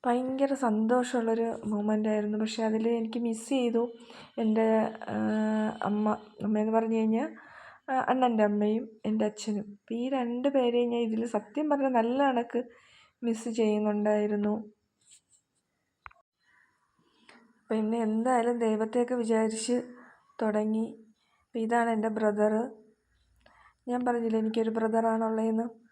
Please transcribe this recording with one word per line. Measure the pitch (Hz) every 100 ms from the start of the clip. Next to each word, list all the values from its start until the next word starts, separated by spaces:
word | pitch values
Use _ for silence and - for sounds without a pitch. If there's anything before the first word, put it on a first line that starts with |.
ഭയങ്കര | 254 240 254 262 277
സന്തോഷമുള്ളൊരു | 277 247 214 220 247 247 254 226 226 226 - 208
മൊമെൻ്റ് | 208 208 214 214
ആയിരുന്നു. | 214 208 214
പക്ഷേ | 220 226
അതിൽ | 220 220 226
എനിക്ക് | 233 226 233
മിസ് | 233 220 -
ചെയ്തു | 269 240 226 240 - - - - -
എൻ്റെ, | 220 220 220 220 226 220 -
ആ, | 214 214 214 214 214 214 - -
അമ്മ. | 208 214 214 - -
അമ്മയെന്ന് | 202 214 214 220
പറഞ്ഞു | 226 226
കഴിഞ്ഞാൽ, | 220 220 311 - - - - - -
ആ, | 262 -
അണ്ണൻ്റെ | 262 254 220
അമ്മയും | 208 208 208 220 - - 214
എൻ്റെ | 220 214
അച്ഛനും. | 208 - 208 208
അപ്പോൾ | 202 _ 226
ഈ | 247
രണ്ട് | 262 240 240 269
പേരെയും | 277 240 240 240
ഞാൻ | 240
ഇതിൽ | 233 220 233
സത്യം | 208 208 - 302
പറഞ്ഞാൽ | 285 269
നല്ല | 247 226 262
കണക്ക് | 277 247 233 240 240 - _ - - _
മിസ് | 233 226 240
ചെയ്യുന്നുണ്ടായിരുന്നു. | 226 220 214 214 208 208 214 208 208 208 214 214 _ _ _ _ - _ _ _ _ _ _ _ _ - _ _ _ _ _ _ _ _ _ _ _ - - _ _ _
പിന്നെ | 220 214 233
എന്തായാലും | 220 220 240 247 233 240
ദൈവത്തെയൊക്കെ | 226 220 220 247 240 247
വിചാരിച്ച് | 226 226 220 220 - 247 247 - - - _ _
തുടങ്ങി. | 220 214 214 220 226 - - _ _ _
അപ്പോൾ | _ 240
ഇതാണ് | 220 233 233
എൻ്റെ | 220 220
ബ്രദർ. | 214 214 208 214 214 247 - - _ _ _ _ _ _ _ - _ -
ഞാൻ | 247
പറഞ്ഞില്ലേ | 247 240 226 220
എനിക്കൊരു | 220 220 220
ബ്രദറാണുള്ളതെന്ന്. | 220 220 226 226 226 226 220 220 220 233 - _